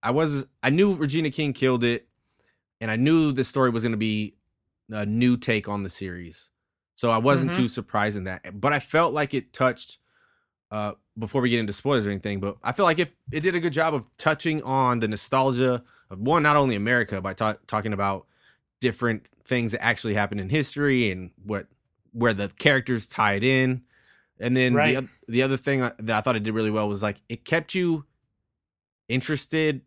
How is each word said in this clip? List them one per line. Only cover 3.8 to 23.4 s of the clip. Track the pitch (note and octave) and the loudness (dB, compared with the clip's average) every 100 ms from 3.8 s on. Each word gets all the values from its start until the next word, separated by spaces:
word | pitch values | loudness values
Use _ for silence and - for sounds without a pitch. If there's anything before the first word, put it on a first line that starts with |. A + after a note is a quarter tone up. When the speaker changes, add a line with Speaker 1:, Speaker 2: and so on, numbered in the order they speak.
Speaker 1:
gonna | A#2 A2 | -2 0
be | A2 G#2+ G#2+ _ _ _ _ _ _ | 0 -2 -4 _ _ _ _ _ _
a | G#2+ G#2 | -6 -2
new | A2 B2 A#2+ | 2 4 2
take | - A2 G#2 | 2 -2 0
on | G2+ | -6
the | G2 | -6
series. | - F#2+ F2 F2 D#2 - _ _ _ _ - | -8 -10 -10 -14 -18 -20 _ _ _ _ -4
So | A#2 | 0
I | A2+ | 2
wasn't | B2 C#3 C3 | 4 2 2
Speaker 2:
Mm-hmm. | B2+ | 0
Speaker 1:
too | A#2+ | 0
surprised | - G#2+ G#2+ G#2 G#2 | -2 -4 -2 0 -2
in | F#2+ | -8
that. | F#2 - G2+ | -10 -14 -4
But | C3+ | 0
I | D3 | 0
felt | - D#3 E3+ | 0 2 2
like | D3 C#3+ | 0 -2
it | C#3 - | -4 -6
touched, | - B2+ A#2+ - - _ _ _ _ _ _ _ | 0 0 0 -12 -18 _ _ _ _ _ _ _
uh, | G#2+ G#2 - _ - | -6 -6 -8 _ -10
before | A2 C#3 | -4 0
we | B2 | 2
get | A#2+ | 0
into | G#2+ | -2
spoilers | G2+ C#3 C3+ G2+ | -4 -2 0 0
or | |
anything, | G2 G#2 G2 | -4 -4 -4
but | G2+ F#2+ | -6 -6
I | - | -6
feel | B2+ F#3 | 2 2
like | E3 | 2
it, | E3+ _ - | -2 _ -10
it | C#3+ | -4
did | E3 F3 | -2 0
a | |
good | E3+ | -2
job | C#3+ D#3+ D3 | 0 0 -2
of | A2 _ | -6 _
touching | D#3 D3+ E3+ D#3 | -2 0 -2 -4
on | - C3+ B2+ A#2+ | -2 2 2 2
the | A2 | 0
nostalgia | G#2+ - C3 C3+ B2 C3 B2 - _ _ | -4 -2 2 2 2 2 0 -6 _ _
of, | F#2+ | -6
one, | A#2 E3 | 0 4
not | D3+ D3 | 4 4
only | C3+ G#2 | 4 0
America, | G#2+ B2 A2 G2 | 2 2 0 -4
by | F#2+ | -6
ta-, | F#2 A2 G#2 - | -2 -2 -2 -4
talking | G#2+ G#2+ | -4 -2
about | G2 G2 F#2+ - _ _ _ _ _ | -2 -2 -2 -10 _ _ _ _ _
different | B2+ A2 A#2+ A2 _ _ | -2 0 -2 -2 _ _
things | - B2+ A#2 | -4 -2 -2
that | A2 | -2
actually | A2+ A#2+ A2+ | -2 -2 -2
happened | G#2 G2+ G#2 | -2 -2 -4
in | F#2+ | -2
history | D3+ C#3 C#3+ D3 C3 A2 | -2 -2 -2 0 2 0
and | F#2 F2+ _ | -4 -10 _
what, | G2+ G2+ - _ _ _ _ | -8 -8 -8 _ _ _ _
where | A#2 A#2 | 0 0
the | G2+ G2+ - | 0 -4 0
characters | D3+ C3+ B2 A#2+ - | 2 2 0 -4 -4
tied | - G#2+ G2+ | 0 0 2